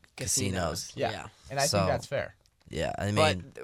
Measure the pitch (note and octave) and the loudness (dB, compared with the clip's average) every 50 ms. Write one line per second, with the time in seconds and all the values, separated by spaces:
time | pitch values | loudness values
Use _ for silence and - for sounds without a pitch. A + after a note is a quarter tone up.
0 | _ - - - B2+ G2+ - - C3 - F#2 F#2 F2 E2 - - - - - - | _ -18 -12 -8 -2 0 0 2 2 2 0 2 0 0 0 -2 -6 -8 -6 -2
1 | C3 - - F#2 - - - - - - C3 C#3 C#3 - - G3+ F#2+ A#2+ C3+ A#2 | -2 -2 -2 -4 -10 -12 -16 -18 -14 -6 -2 0 2 4 4 4 4 4 2 0
2 | - - C#3+ B2+ E2+ - - _ _ _ _ _ - - - - D#2+ B1+ - - | -2 -4 -4 -4 -4 -4 -8 _ _ _ _ _ -16 -8 -4 -2 -2 0 0 -2
3 | E2+ G2+ G#2 G#2 - - - F2+ E2+ - - - | -2 0 2 4 4 4 4 2 -4 -10 -12 -12